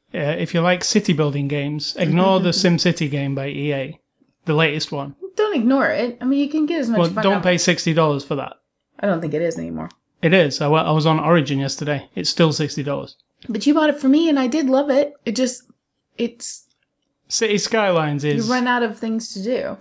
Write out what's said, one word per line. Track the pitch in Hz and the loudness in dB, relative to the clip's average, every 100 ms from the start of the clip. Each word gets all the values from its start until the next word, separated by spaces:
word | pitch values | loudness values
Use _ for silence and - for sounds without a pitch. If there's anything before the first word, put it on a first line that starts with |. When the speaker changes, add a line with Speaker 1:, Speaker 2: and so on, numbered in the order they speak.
| _ | _
Speaker 1:
uh, | 180 | -4
if | 143 170 170 | -2 -2 -2
you | 170 | 0
like | 175 180 | 2 0
city | - 214 214 | 0 0 2
building | 151 147 143 139 | 2 2 0 -2
games, | 143 143 151 - - | -2 -4 -4 -6 -4
ignore | 165 170 190 185 | 0 2 4 4
the | 175 | 2
Speaker 2:
<laughs> | - | 2
Speaker 1:
SimCity | 180 170 180 165 151 | 2 4 2 0 -2
game | 143 139 | -2 -4
by | 135 135 | -4 -6
E | 143 147 | -4 -2
A, | 139 135 - _ _ _ _ | -2 -6 -12 _ _ _ _
the | - | -2
latest | 151 160 151 - | 2 2 0 -6
one. | 147 143 - 381 - | -8 -8 -12 -8 -2
Speaker 2:
Don't | 427 320 | -2 0
ignore | 226 269 190 | 2 2 2
it. | - 240 233 | 0 -4 -4
I | 247 | -2
mean, | 277 | 0
you | 285 | 0
can | 311 302 | 0 0
get | 330 | -2
as | 233 | 0
much | 220 | 2
Speaker 1:
Well, | 170 | 0
Speaker 2:
fun | 202 | 0
Speaker 1:
don't | 202 196 | 0 2
Speaker 2:
out | |
Speaker 1:
pay | 180 175 | 2 0
sixty | - 170 170 | 2 0 0
dollars | 160 156 143 | 2 2 0
for | - 143 | -4 -6
that. | 131 - _ _ _ - | -6 -12 _ _ _ -6
Speaker 2:
I | 202 | -2
don't | 170 | -2
think | 160 | -2
it | 151 | -2
is | 170 165 | -2 -4
anymore. | 165 160 156 _ _ - | -8 -8 -12 _ _ -2
Speaker 1:
It | 160 | 2
is. | 185 147 - | 4 4 2
I | 147 | 2
wa-, | 156 | 2
I | 165 | 4
was | 156 160 | 2 4
on | 160 | 2
Origin | 151 170 139 139 | 4 2 2 -2
yesterday. | 139 - 147 139 - | -2 -4 -4 -4 -6
It's | 190 175 | -6 -4
still | - 165 | 2 2
sixty | 147 147 - | 2 -4 -4
dollars. | 143 139 131 - _ _ - | -4 -6 -8 -16 _ _ -8
Speaker 2:
But | 220 285 | -2 2
you | |
bought | 302 302 | 2 2
it | 294 | 2
for | 269 | 2
me, | 294 330 | 4 4
and | 277 | 2
I | 254 | 0
did | 302 262 | 0 2
love | 262 294 | 2 2
it. | 262 294 - | 2 0 -4
It | 240 | -6
just, | 226 254 - - _ _ _ _ - | -2 -2 -4 -14 _ _ _ _ -6
it's | 233 - - - _ _ _ _ _ _ - | -6 -6 -14 -14 _ _ _ _ _ _ -6
Speaker 1:
City | - 220 208 | -2 0 0
Skylines | - 220 202 170 151 147 | 0 0 2 2 0 -2
is | 147 143 220 | -2 -2 0
Speaker 2:
You | |
run | 254 247 | 0 0
out | 247 | 0
of | 233 226 | -2 -4
things | 226 220 - | -6 -4 -6
to | 196 | -8
do. | 202 254 - - | -4 -4 -4 -4